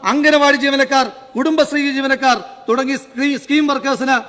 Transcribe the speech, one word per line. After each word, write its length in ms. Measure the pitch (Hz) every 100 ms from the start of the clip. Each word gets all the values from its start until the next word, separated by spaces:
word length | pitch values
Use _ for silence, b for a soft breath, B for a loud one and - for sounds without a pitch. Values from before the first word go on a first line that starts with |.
| 190
അംഗനവാടി 460 | 269 302 302 285 277
ജീവനക്കാർ, 440 | 277 277 269 269 247 - -
കുടുംബശ്രീ 480 | 220 311 311 294 294 285 269
ജീവനക്കാർ 400 | 269 262 269 233 - - -
തുടങ്ങി 260 | 240 269 262
സ്കീ-, 360 | - 240 277 269
സ്കീം 200 | - 294 294
വർക്കേഴ്സിന് 460 | 277 269 262 262 254